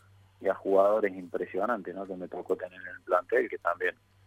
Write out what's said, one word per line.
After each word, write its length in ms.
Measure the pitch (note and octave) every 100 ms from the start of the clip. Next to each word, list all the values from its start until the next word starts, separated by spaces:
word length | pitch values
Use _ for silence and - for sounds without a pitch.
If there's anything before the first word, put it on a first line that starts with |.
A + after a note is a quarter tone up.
| _ - _ _
y 80 | G2
a 60 | F#2+
jugadores 580 | - G2 G2 A2 G2+
impresionantes, 800 | F#2 F2+ F2+ F2+ F#2 G#2+ A#2 F2+
¿no? 100 | F2 G2
Que 80 | F#2
me 100 | F2+
tocó 300 | F2+ F2 F#2
tener 240 | F2+ F#2
en 80 | F#2+
el 120 | F2
plantel, 460 | - F2+ F2+ A#2+ A2+
que 100 | F2+
también 360 | E2+ E2+ F2+ - _ _